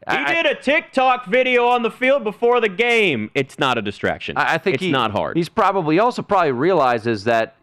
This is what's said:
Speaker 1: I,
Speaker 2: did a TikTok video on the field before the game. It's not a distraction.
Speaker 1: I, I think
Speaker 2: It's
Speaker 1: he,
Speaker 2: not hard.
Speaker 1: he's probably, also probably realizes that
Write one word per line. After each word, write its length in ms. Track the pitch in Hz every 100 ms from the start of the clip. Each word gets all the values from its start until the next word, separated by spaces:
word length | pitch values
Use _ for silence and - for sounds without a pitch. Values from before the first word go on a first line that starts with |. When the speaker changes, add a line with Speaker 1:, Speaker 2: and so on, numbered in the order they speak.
| -
Speaker 1:
I, 360 | - 277 339
Speaker 2:
did 40 | 311
a 140 | 247
TikTok 680 | - 320 339 - 254 247 214
video 420 | 254 254 247 240
on 140 | 247
the 80 | 226
field 320 | - 254 277
before 360 | 214 - 240 247
the 80 | 220
game. 600 | 180 240 233 196 123 107
It's 240 | 143 135 -
not 200 | 135 117
a 40 |
distraction. 540 | 104 - 95 78 - -
Speaker 1:
I, 180 | 135
I 40 | 156
think 160 | 196
Speaker 2:
It's 80 | 147
Speaker 1:
he, 60 | 185
Speaker 2:
not 220 | 135 113
hard. 240 | 98 73 165
Speaker 1:
he's 120 | 170
probably, 520 | - 190 196 156 160
also 220 | 240 233
probably 300 | - 196 160
realizes 720 | 120 165 175 127 120 113 110
that 300 | 107 117 110 -